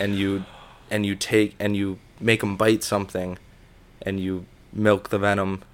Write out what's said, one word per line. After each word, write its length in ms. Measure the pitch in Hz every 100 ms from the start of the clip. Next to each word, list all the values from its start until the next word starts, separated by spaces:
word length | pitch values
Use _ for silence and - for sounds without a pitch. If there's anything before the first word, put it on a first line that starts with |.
and 160 | 101 98
you, 280 | 98 98 95 - - - -
and 160 | 107 101
you 80 |
take, 400 | 98 - 110 104 -
and 160 | 104 101
you 220 | 98 92 - -
make 220 | 110 110
'em 140 | 104 95
bite 260 | 110 110
something, 560 | - 101 98 92 90 90 - - - - - -
and 160 | - 98
you 280 | 95 92 87 - -
milk 380 | - 104 101 -
the 80 | 101
venom 440 | 101 101 98 95 -